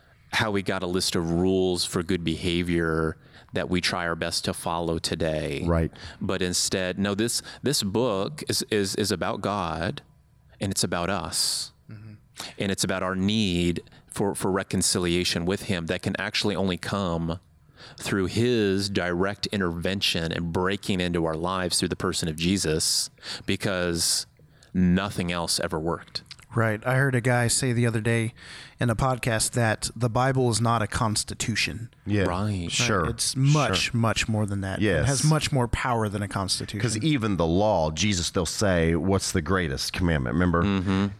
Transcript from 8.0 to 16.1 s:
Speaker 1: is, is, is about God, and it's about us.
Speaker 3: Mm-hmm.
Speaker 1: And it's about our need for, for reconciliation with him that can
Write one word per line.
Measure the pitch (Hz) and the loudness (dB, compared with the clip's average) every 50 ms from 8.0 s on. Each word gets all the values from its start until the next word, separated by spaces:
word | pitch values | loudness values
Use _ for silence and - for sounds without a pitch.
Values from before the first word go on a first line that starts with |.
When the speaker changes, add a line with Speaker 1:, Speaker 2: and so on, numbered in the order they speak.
| 131 123 98 95 101 - 151 - - - | 2 2 2 0 -2 -4 -6 -8 -6 -4
Speaker 1:
is, | 117 - - - | -4 -4 -2 0
is, | 110 104 98 95 - | 0 0 0 0 0
is | - 104 95 | -2 0 0
about | 98 82 90 101 117 101 | 0 -2 -2 -2 -4 -2
God, | 95 98 101 101 87 82 80 80 85 110 147 - - _ _ _ _ _ _ _ _ - - - | -2 -2 -2 -2 -2 -2 -2 -4 -4 -4 -4 -6 -12 _ _ _ _ _ _ _ _ -18 -10 -6
and | 107 98 | -4 -4
it's | 92 - | -2 -2
about | - 90 92 87 87 87 | -2 0 0 0 0 0
us. | 101 90 80 82 - - - - - - - - - _ _ - | -2 -2 -4 -4 -4 -2 -2 -2 -2 -4 -6 -8 -14 _ _ -20
Speaker 3:
Mm-hmm. | 110 104 110 110 107 - - _ - - - - - - | -20 -18 -18 -18 -20 -20 -20 _ -16 -14 -14 -12 -6 -4
Speaker 1:
And | 104 98 | -2 -2
it's | 95 - - | 0 0 0
about | 95 95 92 | 0 0 0
our | 92 92 95 | 0 -2 0
need | 92 95 101 107 110 107 95 87 87 87 87 85 - - - - - - - | 2 2 2 2 2 2 2 2 2 2 2 2 0 -4 -12 -20 -20 -20 -10
for, | - - 107 101 - | -4 -2 0 0 0
for | - - 98 | 0 -2 0
reconciliation | 92 95 95 - - 92 87 - - 98 90 87 85 90 87 - - 87 85 | 0 0 -2 0 -2 0 0 2 2 2 2 2 2 2 2 0 0 -2 0
with | 90 101 - - | -2 -2 -2 -2
him | - 95 85 82 | -2 -4 -2 -2
that | 85 92 90 | -2 -4 -2
can | - - | -2 -4